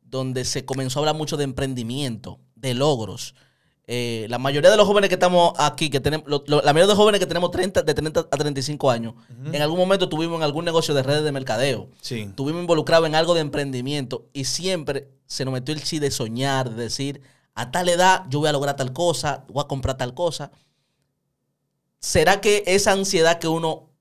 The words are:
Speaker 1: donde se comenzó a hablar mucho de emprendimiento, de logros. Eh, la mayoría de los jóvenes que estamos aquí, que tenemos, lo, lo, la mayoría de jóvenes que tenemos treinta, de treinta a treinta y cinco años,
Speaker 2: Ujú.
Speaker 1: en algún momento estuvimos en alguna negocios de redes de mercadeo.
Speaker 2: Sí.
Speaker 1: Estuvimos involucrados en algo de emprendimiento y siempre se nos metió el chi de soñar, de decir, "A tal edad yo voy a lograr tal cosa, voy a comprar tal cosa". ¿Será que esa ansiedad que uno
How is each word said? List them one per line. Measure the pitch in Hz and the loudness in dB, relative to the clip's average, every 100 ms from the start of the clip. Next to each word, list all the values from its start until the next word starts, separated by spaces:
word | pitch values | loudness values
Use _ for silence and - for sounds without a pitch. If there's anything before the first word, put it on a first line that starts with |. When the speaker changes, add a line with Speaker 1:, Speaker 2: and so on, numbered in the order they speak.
Speaker 1:
donde | _ 131 131 127 | _ -6 -4 -4
se | 127 143 127 | -4 -6 -6
comenzó | 131 131 131 | -6 -4 -2
a | |
hablar | 151 156 | -2 -2
mucho | 151 156 | -4 -4
de | 139 | -4
emprendimiento, | 135 139 127 113 127 143 110 - - _ _ | -4 -4 -4 -6 -6 -6 -8 -12 -20 _ _
de | 131 | -4
logros. | 123 143 135 107 - - _ _ _ _ _ - | 0 0 0 -4 -10 -14 _ _ _ _ _ -8
Eh, | 120 120 113 110 | -6 -4 -6 -6
la | 120 | -4
mayoría | 131 143 160 | -2 6 6
de | 214 | 8
los | 202 | 6
jóvenes | 208 196 | 6 2
que | |
estamos | 180 180 180 170 - | 2 4 6 4 4
aquí, | 147 143 160 | 0 0 -2
que | 135 | 0
tenemos, | 135 156 151 | -2 -4 -2
lo, | 147 139 | -4 2
lo, | 147 | 2
la | 147 | 4
mayoría | 147 190 | 6 6
de | 202 | 8
jóvenes | 208 202 | 6 4
que | 180 | 0
tenemos | 170 175 | 0 -2
treinta, | 175 370 190 | 0 -2 0
de | 156 | 0
treinta | 147 151 156 | 0 0 -2
a | 160 143 | -2 -2
treinta | 147 139 | -2 -2
y | |
cinco | 135 151 139 | -6 -2 0
años, | 117 113 | 0 -4
Speaker 2:
Ujú. | - _ 120 135 147 | -12 _ -14 -8 -2
Speaker 1:
en | |
algún | 147 170 | -2 2
momento | 180 190 180 | 2 2 2
estuvimos | 156 165 165 | -2 -2 -2
en | |
alguna | 156 143 170 | -2 -2 0
negocios | 165 160 | 0 2
de | 147 | 0
redes | 127 147 | 2 0
de | 151 | 0
mercadeo. | 139 131 110 139 113 - _ | -4 -4 0 0 -2 -6 _
Speaker 2:
Sí. | - 123 | -10 -10
Speaker 1:
Estuvimos | 104 98 139 165 | -10 -6 -4 -4
involucrados | 175 165 151 165 165 | 0 0 4 4 4
en | 156 | 2
algo | 170 | 2
de | 175 | 2
emprendimiento | 151 139 139 127 127 147 123 120 - | 0 -2 -4 -4 -4 -4 -6 -8 -10
y | - | -8
siempre | 135 - 175 185 147 139 - _ _ | -6 -4 -2 -4 -4 -6 -8 _ _
se | - 170 | -6 -4
nos | |
metió | 131 127 | -4 -4
el | 156 | -6
chi | - 160 | -4 -2
de | 143 | -2
soñar, | - 117 117 135 135 127 | -2 -4 -2 0 0 -2
de | 110 | -4
decir, | 117 - 139 139 _ _ _ - | -8 -6 -6 -8 _ _ _ -10
"A | 123 | -6
tal | 160 180 | -2 0
edad | 175 185 185 185 | 4 4 4 0
yo | 143 | -2
voy | 156 | 0
a | |
lograr | 147 143 139 | 0 -2 -2
tal | 127 | -6
cosa, | 127 175 160 151 135 - | -2 -2 0 -4 -6 -6
voy | 117 | -6
a | 139 | -4
comprar | 139 131 131 | -4 -4 -4
tal | 123 | -6
cosa". | 123 170 - 147 _ _ _ _ _ _ _ _ _ _ _ _ _ _ _ | -4 -4 -4 -12 _ _ _ _ _ _ _ _ _ _ _ _ _ _ _
¿Será | - 185 160 196 | -2 2 4 4
que | 214 208 202 | 4 2 2
esa | 185 196 | 2 2
ansiedad | 196 196 185 165 170 | 0 0 2 2 2
que | 165 | 0
uno | 160 165 143 _ _ | -2 -2 -6 _ _